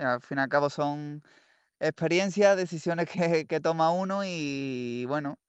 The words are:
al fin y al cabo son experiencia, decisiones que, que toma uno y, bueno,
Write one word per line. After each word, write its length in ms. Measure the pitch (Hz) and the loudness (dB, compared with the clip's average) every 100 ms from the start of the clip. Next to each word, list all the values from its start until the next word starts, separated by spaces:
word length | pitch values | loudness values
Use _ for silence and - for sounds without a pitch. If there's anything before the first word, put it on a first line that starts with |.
al 200 | 135 123 | -2 -2
fin 160 | - 139 | -4 -4
y 40 | |
al 80 | 135 | 0
cabo 200 | 143 143 | 2 2
son 540 | - 147 147 147 147 _ _ _ _ _ - | 0 -2 -2 -8 -12 _ _ _ _ _ -2
experiencia, 760 | 156 - 165 175 196 196 202 190 | -2 0 2 2 2 4 6 6
decisiones 540 | 180 165 170 170 165 | 0 -4 -4 -2 -2
que, 360 | - 170 165 151 | 0 2 2 0
que 120 | 160 | -2
toma 320 | 160 165 160 | 0 2 2
uno 300 | 180 190 196 196 | 2 -2 -4 -4
y, 800 | 170 143 139 135 127 120 120 123 | -4 -4 -4 -4 -4 -4 -4 -4
bueno, 300 | 147 143 - | -4 -4 -10